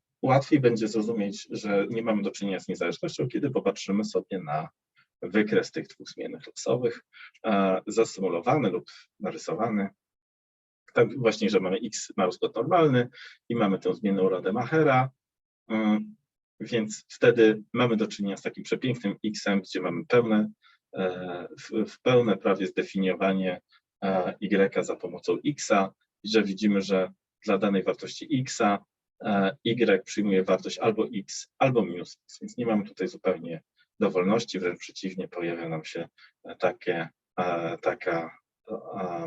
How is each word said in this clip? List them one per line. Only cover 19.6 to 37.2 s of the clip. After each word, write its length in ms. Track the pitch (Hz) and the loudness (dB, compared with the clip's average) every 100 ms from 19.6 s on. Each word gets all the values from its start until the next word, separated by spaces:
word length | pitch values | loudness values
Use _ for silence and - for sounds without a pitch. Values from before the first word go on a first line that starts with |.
gdzie 200 | - 95 | -2 -4
mamy 240 | 92 - - | -4 -4 2
pełne, 440 | 123 113 107 107 - _ _ _ | 2 4 4 2 -4 _ _ _
e, 540 | - 92 90 90 87 90 - | -4 -2 -2 -8 -8 -10 -16
w, 300 | - 107 107 | -6 -4 -4
w 100 | - | -2
pełne 360 | 127 123 117 98 | 4 4 4 2
prawie 300 | - 95 92 | 0 0 -2
zdefiniowanie, 920 | - - 98 95 85 95 95 92 90 _ _ _ _ | -2 -4 0 0 2 2 2 0 -4 _ _ _ _
e, 300 | 95 95 92 92 | -2 0 -2 -4
y 440 | 98 98 98 - | 0 4 4 2
za 120 | - - | -4 -4
pomocą 400 | 87 90 - 87 143 | -8 -6 -4 -2 -2
x-a, 460 | 143 - 104 95 - _ _ | -2 2 2 2 -4 _ _
że 180 | 104 110 | 0 2
widzimy, 400 | 98 95 107 101 | 2 2 2 2
że 300 | 95 95 92 - _ _ | 2 0 0 -6 _ _
dla 140 | - 98 | -2 0
danej 240 | 101 - | 2 0
wartości 460 | - - - - - 135 | 0 -4 -6 -12 -4 -2
x-a, 440 | 131 - 107 101 - _ _ - | -2 0 2 2 -4 _ _ -8
e, 320 | - 101 95 - | -2 2 2 0
y 380 | 120 113 110 95 | -2 2 4 4
przyjmuje 400 | - - 104 95 | 0 -2 2 2
wartość 340 | 95 92 - - | 2 0 0 -2
albo 280 | - 107 110 | 0 0 0
x, 340 | 98 - - - - | -4 -8 -12 -10 0
albo 240 | 135 120 | 2 2
minus 360 | 92 87 85 - | 0 -2 -10 -14
x, 140 | _ - | _ -16
więc 160 | 104 - | -12 -6
nie 100 | 113 | 0
mamy 180 | 107 | 0
tutaj 240 | 98 - 92 | -2 -6 -8
zupełnie 540 | 95 95 85 82 82 - _ _ - | -4 -2 -2 -4 -12 -14 _ _ -2
dowolności, 580 | 101 92 92 113 - 92 | 0 2 2 2 0 -4
wręcz 200 | 87 87 | -4 -6
przeciwnie, 500 | - - 95 92 - | -10 -10 -10 -8 -10
pojawia 400 | 90 85 120 165 | -6 -6 -6 -6
nam 160 | 160 | -8
się, 240 | - 170 165 _ - _ | -8 -10 -10 _ -20 _
e, 120 | - - | -18 -4
takie, 520 | 90 - - 85 82 _ | -2 -2 -4 -4 -4 _